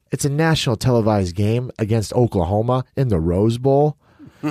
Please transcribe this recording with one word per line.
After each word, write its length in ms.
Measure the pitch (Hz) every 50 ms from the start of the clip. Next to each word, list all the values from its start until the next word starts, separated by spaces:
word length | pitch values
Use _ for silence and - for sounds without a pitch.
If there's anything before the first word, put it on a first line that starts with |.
| _ _
it's 140 | - 131 -
a 60 | 143
national 480 | 139 147 160 160 160 - - 139 113 98
televised 580 | - 127 123 117 107 110 107 101 95 90 85
game 340 | 98 101 104 113 123 127 123 - -
against 360 | 113 101 113 117 104 - -
Oklahoma 720 | 123 123 110 - 98 82 82 101 104 113 120 127 131 123 - _
in 140 | - 139 127
the 100 | 104 82
Rose 380 | 80 85 85 92 104 117 117 120
Bowl. 400 | 127 135 135 139 147 151 147 -
<laughs> 40 | _ _ _ - 294 - - _ - 151